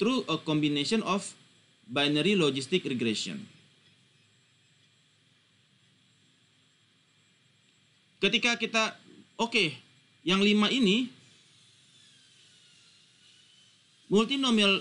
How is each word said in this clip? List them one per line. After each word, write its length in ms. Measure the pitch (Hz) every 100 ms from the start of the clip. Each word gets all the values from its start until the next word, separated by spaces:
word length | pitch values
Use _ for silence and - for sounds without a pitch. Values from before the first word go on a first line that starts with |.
through 240 | 196 262
a 160 | - 156
combination 640 | - 151 147 147 143 220
of 320 | - 196 - - _ _ _ _
binary 480 | - 127 143 147 160
logistic 560 | 202 151 135 131 185 147
regression. 560 | 127 117 104 95 73 - - _ _ _ _ _ _ _ _ _ _ _ _ _ _ _ _ _ _ _ _ _ _ _ _ _ _ _ _ _ _ _ _ _ _ _ _ _ _ _ _ _ _ _ _ _ _
Ketika 400 | 202 220 240 233
kita, 400 | 226 220 220 - - - - -
oke, 400 | 226 233 170 131 - _ _ _
yang 160 | 160 190
lima 320 | 202 208 208
ini, 400 | 254 214 214 247 - - - _ _ - _ _ - - - _ - - - - - - _ _ _ - - _ - _ _ _ _ -
multinomial 720 | 196 226 277 262 220 202 190